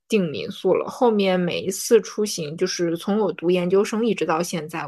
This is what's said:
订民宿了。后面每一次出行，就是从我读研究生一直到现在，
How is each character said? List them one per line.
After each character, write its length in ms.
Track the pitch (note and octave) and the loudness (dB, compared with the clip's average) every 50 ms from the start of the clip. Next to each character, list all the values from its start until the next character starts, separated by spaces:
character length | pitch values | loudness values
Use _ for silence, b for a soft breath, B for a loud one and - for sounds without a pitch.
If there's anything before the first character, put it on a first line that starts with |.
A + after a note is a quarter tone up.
| _ - | _ 0
订 220 | - G#3+ F#3 D#3+ | 0 2 2 0
民 200 | C#3 G2+ D#2 - | -2 -4 -6 -8
宿 240 | G3+ - - F#3+ F3 | -8 -2 2 2 2
了。 120 | - - | 2 2
后 240 | - - - C4 A#3+ | -2 -2 2 2 4
面 280 | A3 G#3 G3 F#3+ F#3 F#3 | 4 4 4 2 2 2
每 220 | F3+ F3 - E3+ | 2 0 -2 -2
一 100 | - - | -4 -4
次 300 | F#3+ - - - A#3+ A3 | -6 -6 2 4 4 4
出 240 | F#3+ - - - G#3+ | 4 2 -2 -4 -4
行， 320 | G#3 - - E3 D3 D#3 | -4 -4 -6 -8 -8 -4
就 100 | E3+ F#3 | -2 -2
是 300 | F#3 - - F3+ E3+ E3 | -2 -2 -2 -2 -2 -2
从 220 | E3+ - - G3 G#3+ | -2 -2 -2 0 0
我 140 | G#3+ F#3 - | 0 0 -2
读 180 | - - E3+ | -2 0 0
研 180 | F3+ F3+ F3 F3+ | 2 2 2 2
究 140 | F3+ F#3+ G#3 | 2 2 2
生 240 | G#3+ - G#3+ A3+ | 2 0 0 0
一 80 | A#3+ G3 | 0 0
直 100 | F#3+ D#3+ | 0 0
到 180 | E3 E3+ D#3+ F3 | 0 0 0 -2
现 240 | - - E3+ D3+ D#3 | -4 -6 -6 -8 -8
在， 180 | - E3 D3 | -8 -10 -10